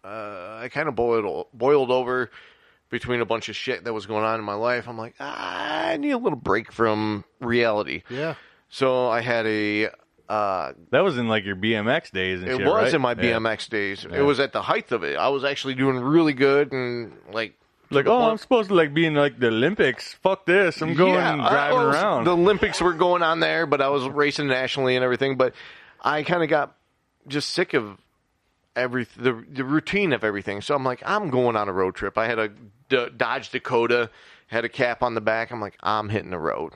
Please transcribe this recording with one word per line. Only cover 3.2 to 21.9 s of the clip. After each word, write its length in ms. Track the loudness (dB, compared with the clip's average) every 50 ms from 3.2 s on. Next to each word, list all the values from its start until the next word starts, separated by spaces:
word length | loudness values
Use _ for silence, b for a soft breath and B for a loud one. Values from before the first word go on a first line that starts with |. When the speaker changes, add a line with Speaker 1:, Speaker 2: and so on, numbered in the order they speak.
Speaker 1:
a 40 | 0
bunch 220 | 0 -2 -4 -4 -8
of 80 | -10
shit 280 | -8 -6 -6 -6 -4 -4
that 80 | -6 -6
was 100 | -6 -6
going 200 | -4 -2 -2 0
on 140 | 0 -2 -2
in 60 | -4
my 100 | -6 -4
life. 320 | -2 0 0 0 -2 -4
I'm 120 | -8 -12 -12
like, 160 | -12 -14 _ _
"Ah, 680 | -12 -12 -10 -10 -10 -8 -8 -8 -6 -6 -4 -4 -2 -2
I 80 | -2
need 140 | -2 -2 -2
a 60 | -2 0
little 200 | 0 -2 -4 -2
break 320 | -2 -2 -2 -2 -2 -6
from 540 | -2 0 2 2 2 0 0 -2 -4 -4 -8 _ _ _
reality." 640 | -4 0 2 2 2 2 2 0 -2 -4 -6 -10 _ -10
Speaker 2:
Yeah. 240 | -8 -6 -6 -8 -8 b b b b b b b
Speaker 1:
So 400 | -4 0 0 2 2 2 2 0
I 140 | 0 0
had 240 | 0 0 -2 0 0
a, 420 | 0 0 0 0 0 0 -2 -2 -4 -6 _ _ _ _ _ _ -4
uh, 440 | -2 -2 0 0 -2 -4 -4 -8 -10 -16 -6 _
Speaker 3:
That 140 | 2 2 2
was 120 | 2 0 -2
in, 100 | -2 0
like, 160 | 0 0 -2
your 100 | -4 -6
B 200 | -2 0 0 0
M 100 | 0 0 0
X 220 | 0 -2 -2 -6
days 300 | -4 -4 -2 -2 -2 -4
and 80 | -4 -4
Speaker 1:
It 60 | -2
Speaker 3:
shit, 100 | 0 2
Speaker 1:
was 80 | 2 2
Speaker 3:
right? 200 | 2 2 2 2
Speaker 1:
in 60 | 2
my 100 | 0 0
Speaker 3:
Yeah. 40 | 0
Speaker 1:
B 180 | 0 0 0
M 140 | 0 0 -2
X 220 | -2 -4 -4 -8 -6
days. 360 | -4 -2 -2 -2 -4 -8 -10 -6
Speaker 3:
Yeah. 100 | -2 0
Speaker 1:
It 40 |
was 180 | 2 2 2 2
at 120 | 0 -2
the 100 | -2 -4
height 280 | 0 0 -2 -2 0 -4
of 140 | -4 -4 -2
it. 120 | -4 -2
I 120 | 0 0 0
was 160 | 0 0 -2
actually 300 | -4 -4 -4 -6 -6 -2
doing 220 | 0 0 0 0 0
really 320 | 0 2 4 4 4 4
good 400 | 2 2 2 4 4 4 2 0
and, 400 | -2 -6 -4 -4 -6 -6 -8 -10 -14 -20 -20 -10
like, 220 | -6 -6 -6 -6 _ _ _ _ _ _ _ _
to 40 | 0
Speaker 3:
Like, 100 | 2 4
Speaker 1:
the 40 | 4
Speaker 3:
"Oh, 80 | 4 4
Speaker 1:
point 120 | 4 2
Speaker 3:
I'm 60 | 2 0
supposed 300 | 0 _ 2 2 4 4
to, 40 | 4
like, 180 | 4 4 4
be 140 | 2 2 2
in, 80 | 4 4
like, 240 | 4 2 2 2 2
the 80 | 2
Olympics. 680 | 2 4 4 2 2 2 2 2 2 0 -2 -10 -16 -18
Fuck 300 | _ _ 0 0 2 _
this. 380 | 2 4 4 4 2 0 -2
I'm 120 | -4 -2 4
going 200 | 4 6 6 6
Speaker 1:
Yeah, 200 | 4 2 2 0
I 140 | 0 2 2
Speaker 3:
driving 280 | 2 4 2 2 2 2 4
Speaker 1:
was, 80 | 4